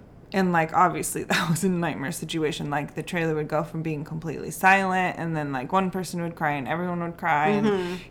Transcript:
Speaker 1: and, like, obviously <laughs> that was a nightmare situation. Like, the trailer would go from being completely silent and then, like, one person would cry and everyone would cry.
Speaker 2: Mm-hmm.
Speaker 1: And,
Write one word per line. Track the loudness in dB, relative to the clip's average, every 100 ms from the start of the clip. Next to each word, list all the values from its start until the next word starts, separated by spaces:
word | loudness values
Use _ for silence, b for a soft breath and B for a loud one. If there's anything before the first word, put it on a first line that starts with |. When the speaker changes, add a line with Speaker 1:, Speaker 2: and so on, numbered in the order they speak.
| -10 -20 -6
Speaker 1:
and, | 0 2
like, | 4 2
obviously | 4 4 4 -4 -4
<laughs> | -2
that | 0 2
was | 2
a | 2
nightmare | 0 -2 -4 -6
situation. | -6 -6 -2 -2 -2 -4
Like, | -4 -4 -8
the |
trailer | -6 -2 0 0
would | 0
go | -2
from | -2 -4
being | -4 -4 -6
completely | -8 -6 -8 -8
silent | 4 6 6 6 2 2 0
and | -2 -2
then, | -2
like, | -4 0
one | 2 2
person | -2 -6 -4
would | -6 -2
cry | -2
and | -2 -2
everyone | -4 -2 -4
would | -4 -4
cry. | 0 2 4
Speaker 2:
Mm-hmm. | 4 2
Speaker 1:
And, | 2 -2 -6 B